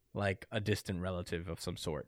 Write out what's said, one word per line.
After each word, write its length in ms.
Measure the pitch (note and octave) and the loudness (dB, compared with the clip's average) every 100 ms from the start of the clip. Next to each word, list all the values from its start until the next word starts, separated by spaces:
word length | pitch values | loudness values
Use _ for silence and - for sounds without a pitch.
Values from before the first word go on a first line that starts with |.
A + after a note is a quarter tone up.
| _ | _
like, 340 | - G2+ G2 - | 0 2 2 0
a 80 | A2+ | 0
distant 420 | G#2 G2+ - F2+ | 2 2 2 -2
relative 460 | F2+ F2+ F2 E2+ F2 | 0 -2 -2 -2 -2
of 100 | E2 | -4
some 160 | - E2 | -4 -4
sort. 300 | - D2+ | -2 -2